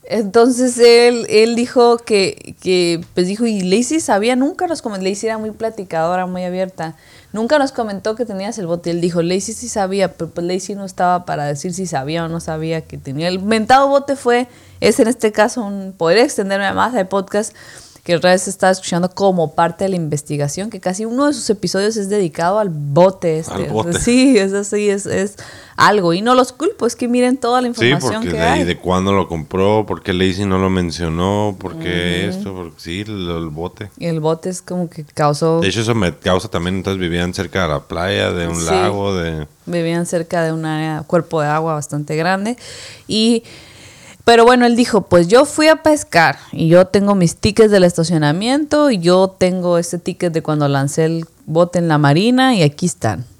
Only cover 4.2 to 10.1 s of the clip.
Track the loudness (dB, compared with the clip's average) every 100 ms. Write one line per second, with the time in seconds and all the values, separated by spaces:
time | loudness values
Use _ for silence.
4.2 | 2 0 0 -2 -4 -4 -6 -6 -4 -4
5.2 | -6 -6 -8 -6 -8 -8 -8 -4 -2 -2
6.2 | -4 -6 -6 -4 -6 -6 -12 -12 _ -20
7.2 | _ -8 0 0 0 -4 -6 -6 -6 -4
8.2 | -6 -6 -8 -8 -6 -4 -4 -2 -2 0
9.2 | -2 -2 -4 -12 -8 -4 -4 -2 -4